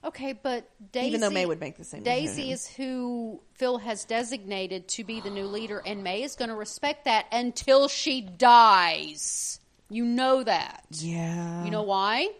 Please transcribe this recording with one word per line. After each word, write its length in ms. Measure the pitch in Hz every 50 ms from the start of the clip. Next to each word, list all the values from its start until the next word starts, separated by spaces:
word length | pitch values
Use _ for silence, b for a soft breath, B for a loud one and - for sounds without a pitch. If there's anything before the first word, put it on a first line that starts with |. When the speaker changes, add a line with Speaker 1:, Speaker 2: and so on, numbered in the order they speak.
| -
Speaker 1:
Okay, 300 | 302 - - 262 269 269
but 340 | - - 277 247 240 - - _ _ 214 196
Daisy, 160 | - 247 247 254
Speaker 2:
Even 120 | 214 226
though 100 | 220 202
May 160 | 202 190 185
would 120 | 175 156 160
make 180 | 156 147 151 -
the 60 | 160
same 180 | - - 147
Speaker 1:
Daisy 480 | 202 247 247 254 302 311 - 262 277 262
Speaker 2:
decision. 0 |
Speaker 1:
is 140 | 262 254 - -
who 720 | - - 269 262 262 254 247 247 240 240 233 220 214 - _ _ _
Phil 240 | - 254 254 247 240
has 260 | 208 240 220 208 -
designated 840 | - 226 226 240 226 254 247 196 190 202 190 190 185 185 185 175 -
to 160 | - - 226
be 160 | 202 226 220
the 100 | - 202
new 160 | 202 202 196
leader, 360 | 196 202 208 226 220 208 196 -
and 200 | - 214 202 196
May 180 | 175 185 208
is 140 | 254 294 -
gonna 180 | - 254 233 226
respect 520 | 214 214 - - - - 285 294 285 -
that 200 | 269 226 214 - -
until 560 | - 240 247 240 240 - - - 269 269 277 269
she 320 | 277 - - 302 269 262
dies. 1400 | 214 185 180 - 254 240 240 240 233 220 202 185 180 170 160 156 156 156 151 151 - - - - - - - - _ _ _ _ _ _
You 160 | 208 226 240
know 380 | 240 240 240 262 262 262 262 254
that. 400 | 220 190 165 139 - - - - _
Speaker 2:
Yeah. 760 | 156 156 160 165 165 165 165 165 170 170 170 170 170 175 175
Speaker 1:
You 60 | 175
know 120 | 214 214
why? 460 | 214 196 196 196 190 202 220 254 330 415 427